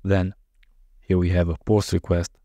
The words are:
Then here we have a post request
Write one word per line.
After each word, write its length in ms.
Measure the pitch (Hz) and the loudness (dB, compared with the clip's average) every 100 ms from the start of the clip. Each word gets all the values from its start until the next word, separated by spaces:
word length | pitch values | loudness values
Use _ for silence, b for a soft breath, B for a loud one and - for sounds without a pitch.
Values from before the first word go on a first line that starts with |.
Then 320 | 95 98 92 - _ _ _ _ _ _ | 0 0 0 -8 _ _ _ _ _ _
here 180 | - 92 | -2 0
we 100 | 87 | 2
have 200 | 90 85 | 2 0
a 60 | 82 - | -4 0
post 260 | 107 - | 0 0
request 400 | 87 - 87 85 _ | -4 -2 -2 -2 _